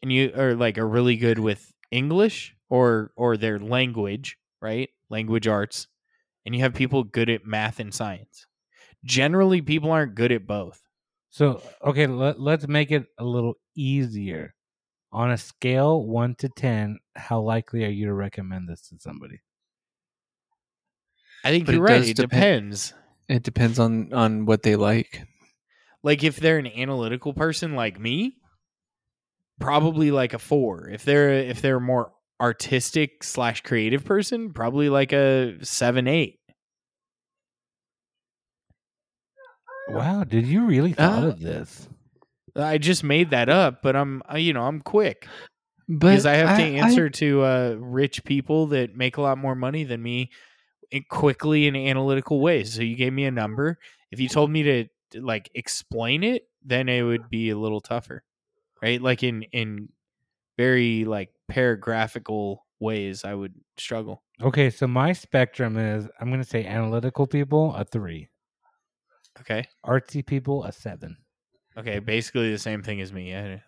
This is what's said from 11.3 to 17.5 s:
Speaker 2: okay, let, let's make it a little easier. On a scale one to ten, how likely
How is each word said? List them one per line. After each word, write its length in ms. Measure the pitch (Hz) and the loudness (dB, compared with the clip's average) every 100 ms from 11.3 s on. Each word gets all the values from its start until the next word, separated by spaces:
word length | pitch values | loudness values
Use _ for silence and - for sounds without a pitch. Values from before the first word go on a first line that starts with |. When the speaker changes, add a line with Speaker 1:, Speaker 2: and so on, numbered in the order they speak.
| - 147 123 - - 143 | 0 2 0 -8 -6 -2
Speaker 2:
okay, 220 | 139 143 | 0 0
let, 320 | 127 139 147 | 0 -2 -2
let's 280 | 139 156 143 | -2 -2 0
make 240 | 147 143 | 0 0
it 140 | 151 117 - | -2 -4 -8
a 80 | 120 | -4
little 300 | 120 117 110 _ - | -2 -2 -4 _ -6
easier. 800 | 135 139 123 104 98 80 76 _ _ _ _ _ _ | -2 0 -2 -4 -6 -8 -12 _ _ _ _ _ _
On 200 | 113 120 | -4 -2
a 60 | 120 | -2
scale 680 | - - 127 131 143 160 110 | -6 -6 -2 2 2 0 0
one 300 | 117 123 120 | -2 -2 -4
to 140 | 135 | -8
ten, 500 | - 131 110 104 107 _ - | -4 -2 -2 -4 -8 _ -16
how 240 | - 117 | -6 -2
likely 420 | 110 | 0